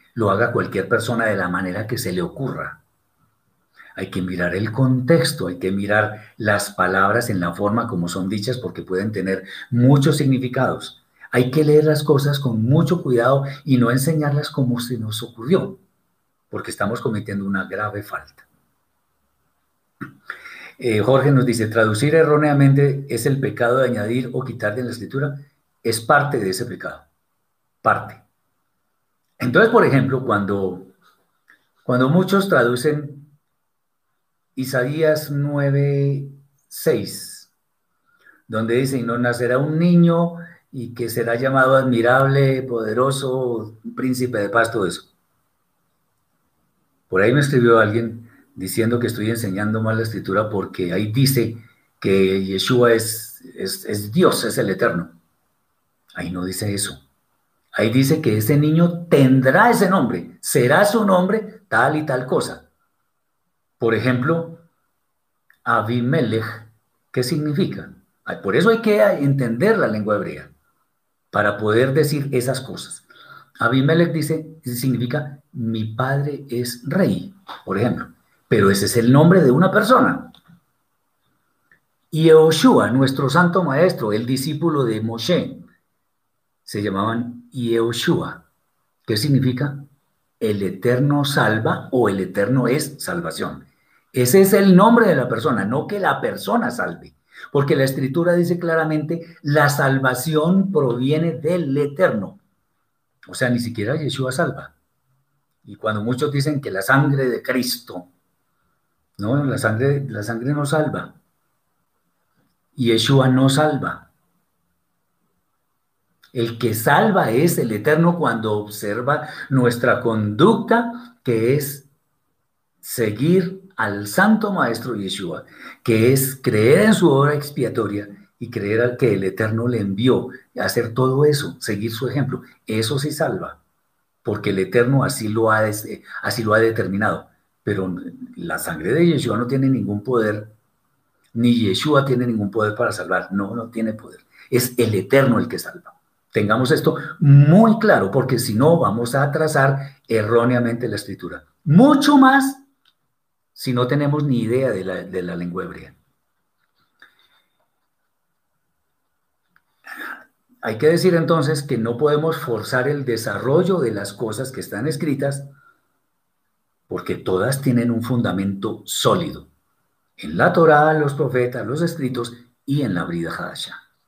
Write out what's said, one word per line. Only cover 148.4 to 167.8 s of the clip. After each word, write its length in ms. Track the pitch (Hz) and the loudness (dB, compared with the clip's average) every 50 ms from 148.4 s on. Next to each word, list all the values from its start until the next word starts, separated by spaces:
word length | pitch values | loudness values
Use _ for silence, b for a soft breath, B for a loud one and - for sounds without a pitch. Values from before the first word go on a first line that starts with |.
| - - 107 | -2 -2 0
no 240 | 107 135 156 170 165 | 2 4 4 4 4
vamos 380 | 120 101 98 113 120 120 - | 2 0 0 -2 -2 -2 -2
a 160 | 135 139 139 | 0 0 0
trazar 720 | 139 160 156 151 - 147 135 139 139 - - - - _ _ - | 0 -2 -2 0 2 2 2 2 2 -2 -4 -10 -16 _ _ -2
erróneamente 800 | 117 110 104 104 117 117 117 123 127 120 120 117 117 117 123 113 | -2 -2 0 2 2 2 2 2 2 0 0 -2 -2 -4 -4 -6
la 80 | 104 98 | -6 -6
Escritura. 480 | - - 98 - - 87 - - - _ _ _ _ | -8 -10 -12 -12 -12 -12 -14 -16 -18 _ _ _ _
Mucho 540 | - 143 180 247 285 302 277 - - 294 277 | 4 6 8 8 8 6 4 4 4 6 6
más 400 | 269 262 269 269 262 - - - - _ _ _ _ _ _ _ _ _ _ _ _ _ _ _ _ _ _ - - | 6 6 6 4 2 0 -4 -8 -12 _ _ _ _ _ _ _ _ _ _ _ _ _ _ _ _ _ _ -10 -6
si 80 | 135 | -2
no 160 | 127 123 123 123 | 0 0 0 0
tenemos 380 | 143 143 147 143 147 151 147 | 0 0 2 0 0 0 0
ni 160 | 143 131 113 | 0 0 0
idea 300 | 110 107 117 131 135 127 | 0 0 0 0 0 0
de 120 | 107 92 92 | -2 -2 -4
la, 200 | 95 92 87 92 | -6 -8 -8 -8
de 180 | 95 92 92 | -8 -8 -6
la 160 | 90 90 87 87 | -6 -6 -6 -6
lengua 260 | 87 87 85 90 87 | -8 -8 -8 -8 -10
hebrea? 320 | 87 - - - - - _ _ _ _ _ _ _ _ _ _ _ _ _ _ _ _ _ _ _ _ b b b b b b b b b b b _ _ _ _ _ _ _ _ _ _ _ _ _ _ _ _ _ _ _ _ _ _ _ _ _ _ _ _ _ _ _ _ _ _ _ _ _ _ _ _ _ _ _ _ _ _ B B B B B B B B B _ _ _ _ _ _ _ | -10 -12 -16 -18 -20 -20 _ _ _ _ _ _ _ _ _ _ _ _ _ _ _ _ _ _ _ _ b b b b b b b b b b b _ _ _ _ _ _ _ _ _ _ _ _ _ _ _ _ _ _ _ _ _ _ _ _ _ _ _ _ _ _ _ _ _ _ _ _ _ _ _ _ _ _ _ _ _ _ B B B B B B B B B _ _ _ _ _ _ _
Hay 160 | - 117 107 110 | -8 -8 -4 2
que 100 | 151 151 | 2 4
decir 280 | 170 170 - 185 170 | 4 4 4 4 2
entonces 480 | 165 160 143 170 160 135 147 156 139 - | 2 2 2 2 2 2 0 -2 -2 -4
que 140 | - 131 113 | -4 -4 -2
no 180 | 110 117 120 | -2 -2 -2
podemos 400 | 120 151 147 147 147 156 160 160 | 0 0 2 2 0 0 -2 -4
forzar 540 | - - - 117 107 - - - 127 123 139 | -4 -4 -6 -6 -6 -4 -2 -2 -2 0 0
el 160 | 151 143 135 | -2 -2 -2
desarrollo 720 | 120 117 104 - - 101 101 107 123 139 165 180 175 196 175 | -4 -4 -4 -4 -6 -6 -4 0 2 2 2 2 2 0 0
de 120 | 143 117 | 0 -2
las 200 | 107 101 98 98 | -4 -4 -8 -10
cosas 400 | - - 120 110 104 110 131 - | -10 -8 -8 -6 -6 -6 -8 -10
que 80 | - - | -10 -12
están 260 | 92 - - 101 120 | -12 -10 -8 -6 -4
escritas, 600 | 147 - - - 151 135 127 143 139 139 - - b b b b b b b b b b _ _ _ _ _ _ _ _ _ _ _ _ _ _ _ _ _ _ - | -4 -4 -4 -4 -4 -2 -2 -2 -4 -4 -6 -10 b b b b b b b b b b _ _ _ _ _ _ _ _ _ _ _ _ _ _ _ _ _ _ -12
porque 260 | 95 90 - - 92 | -10 -8 -8 -8 -8
todas 460 | 87 - - 92 92 98 110 139 - | -6 -4 -2 -2 0 0 -2 -2 -2
tienen 280 | - 139 123 123 | 0 0 0 2